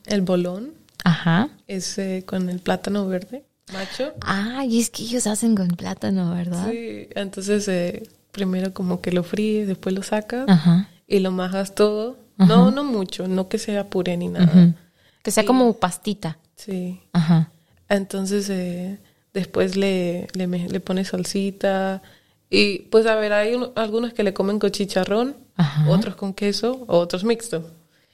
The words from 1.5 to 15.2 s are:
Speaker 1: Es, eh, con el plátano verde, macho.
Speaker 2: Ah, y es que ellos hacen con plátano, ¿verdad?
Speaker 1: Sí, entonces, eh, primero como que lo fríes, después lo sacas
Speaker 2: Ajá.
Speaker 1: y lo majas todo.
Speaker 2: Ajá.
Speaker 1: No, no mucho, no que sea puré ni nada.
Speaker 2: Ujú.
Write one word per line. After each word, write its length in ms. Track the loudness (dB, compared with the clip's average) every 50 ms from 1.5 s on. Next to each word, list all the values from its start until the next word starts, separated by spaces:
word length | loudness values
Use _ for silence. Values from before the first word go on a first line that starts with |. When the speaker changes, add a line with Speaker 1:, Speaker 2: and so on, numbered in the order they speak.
| -4 _ _
Speaker 1:
Es, 320 | -10 -8 -8 -8 -6 -6 -6
eh, 240 | -6 -4 -6 -6 -6
con 220 | -6 -4 -4 -4 -4
el 120 | -4 -4
plátano 460 | -2 -4 -4 -2 -2 -4 -4 -2 -2 -2
verde, 360 | -4 -4 -6 -8 -14 -16 -16 _ _ _ _ -14 -12
macho. 400 | -12 -10 -10 -8 -6 -8 -8 -8 -8 -6
Speaker 2:
Ah, 420 | -4 -2 -2 -2 -4 -4 -4 -2
y 160 | 0 0 0
es 100 | 0 0
que 120 | -4 -10 -8
ellos 240 | -6 -4 -2 -2
hacen 280 | -2 -2 0 2 2 2
con 140 | 2 2 0
plátano, 640 | -2 -2 -4 -8 -8 -6 -2 -2 0 0 0 -2 -2
¿verdad? 360 | -2 -4 -4 -4 -4 -4 -4
Speaker 1:
Sí, 380 | -6 -6 -8 -10 -12 -12 -14 -10 -8
entonces, 520 | -8 -8 -8 -8 -8 -2 0 0 0 0 0
eh, 400 | 0 0 -2 -2 -4 -8 -12 -16 _ _ _ _
primero 420 | -8 -4 -2 -2 0 -2 -2 -4 -4
como 280 | -4 -2 -2 -2 -2
que 120 | -2 -2 -2
lo 100 | -2 -2
fríes, 420 | -2 -2 -2 0 0 0 0 -2
después 280 | -2 -4 -4 -2 -4 -4
lo 80 | -4 -4
sacas 420 | -4 -4 -4 -4 -4 -6 -4 2 4
Speaker 2:
Ajá. 400 | 4 6 6 4 4 4 2 -2 -10 _ _
Speaker 1:
y 120 | _ 0 2
lo 120 | 2 0 -2
majas 420 | -2 -4 -4 -4 -4 -4 -4 2
todo. 420 | 2 2 2 2 0 -4 -6 -8 -12 -20 _ _ 4
Speaker 2:
Ajá. 100 | 6 8
Speaker 1:
No, 220 | 8 8 8 8
no 120 | 6 2 -2
mucho, 440 | -2 -2 -2 -2 -4 -6 -6 -4 -2
no 200 | -2 -2 -2 -2
que 100 | -4 -6
sea 320 | -4 -4 -4 -4 -4 -2
puré 260 | -4 -2 -2 0 -2
ni 120 | -2 -4 -4
nada. 180 | 2 4 4
Speaker 2:
Ujú. 280 | 8 10 10 8 8 6 2 -6 _ _ _ _ _ _ _